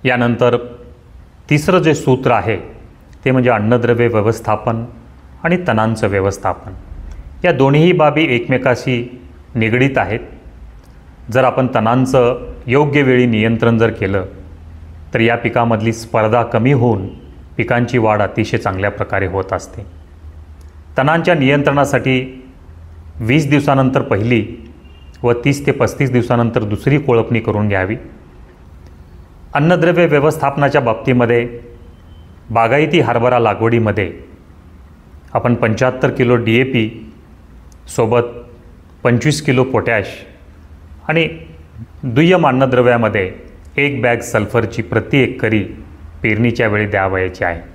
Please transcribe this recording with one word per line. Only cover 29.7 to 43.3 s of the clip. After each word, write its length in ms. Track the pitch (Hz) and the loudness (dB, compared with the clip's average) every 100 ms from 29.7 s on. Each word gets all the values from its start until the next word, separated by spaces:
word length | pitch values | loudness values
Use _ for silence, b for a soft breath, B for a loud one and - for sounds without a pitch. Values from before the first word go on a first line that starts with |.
| 180 165 175 170 | 2 2 2 2
व्यवस्थापनाच्या 720 | 147 147 151 139 147 139 147 | 2 0 0 -4 0 0 2
बाबतीमध्ये 680 | 120 110 - 123 117 120 120 - - - - - - - - - - | 0 -2 0 2 2 2 0 -10 -18 -20 -20 -20 -20 -20 -20 -20 -4
बागायती 500 | 110 113 139 160 170 | 0 2 2 2 2
हरभरा 380 | 117 120 123 123 | 2 2 2 2
लागवडीमध्ये 720 | 113 101 113 120 110 107 90 - - - - - - - - - - - - | 2 2 2 2 0 -2 -4 -8 -20 -20 -20 -20 -20 -20 -20 -20 -20 -20 -8
आपण 220 | 120 120 120 | -4 0 0
पंच्याहत्तर 540 | 113 107 127 127 135 | 0 2 0 0 -2
किलो 260 | - 120 120 | 0 2 2
डीएपी 520 | 110 120 131 127 110 - - - - - - - - - - | 2 0 2 -2 -4 -8 -20 -20 -20 -20 -20 -20 -20 -20 -10
सोबत 440 | - 110 120 120 - - - - - - - | -2 0 2 0 -8 -20 -20 -20 -20 -20 -4
पंचवीस 380 | 123 120 151 143 | 0 2 0 -2
किलो 220 | - 127 | 0 0
पोटॅश 520 | 131 123 120 110 - - - - - - - - - - - | 2 0 0 -2 -2 -12 -20 -20 -20 -20 -20 -20 -20 -14 -4
आणि 200 | 156 160 - - - - 110 113 - | -2 -2 -6 -18 -20 -20 -20 -20 -12
दुय्यम 420 | 135 117 170 180 151 | -4 2 4 4 4
अन्नद्रव्यामध्ये 840 | 127 135 127 123 120 110 104 92 | 2 2 4 4 4 0 -2 -4